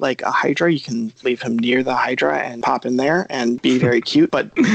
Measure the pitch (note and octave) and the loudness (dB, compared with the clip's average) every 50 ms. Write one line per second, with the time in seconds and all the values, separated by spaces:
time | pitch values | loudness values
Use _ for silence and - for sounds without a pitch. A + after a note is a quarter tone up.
0 | - C3+ B2 - - A2+ - - C3 C3+ C#3 - E3+ E3+ D#3+ C#3 - - A2+ A#2 | -2 -2 -2 -2 -2 -2 0 0 0 0 0 2 2 0 0 0 -2 -4 -4 -4
1 | A2+ A2 - - - B2+ A#2+ - - A#2 A#2 A#2 A#2 A#2+ B2+ C3 B2+ C3 B2+ B2 | -4 -6 -8 -4 -4 -2 -2 -2 -4 -4 -2 0 0 2 0 0 0 0 0 0
2 | A#2+ B2 C3 C3 D3 D3 D3+ - - - A#2+ A#2+ A#2+ C3+ C3 B2 - B2+ B2+ B2+ | -2 -2 -2 -2 0 0 0 -2 -4 -6 -8 -4 -2 -2 -2 0 -2 -2 0 0
3 | C3+ D3 E3 F3+ - - - B2+ A#2+ A#2+ A#2+ - - C3 B2+ B2+ B2 A#2+ A#2+ A#2+ | 2 2 2 0 0 -2 -4 -2 -2 -2 -2 0 2 2 2 4 2 2 2 0
4 | - - - D3+ E3+ - D#3 C3+ - - - E4 A#3+ G#3 | 0 2 4 4 4 4 2 -2 -2 -2 0 2 2 4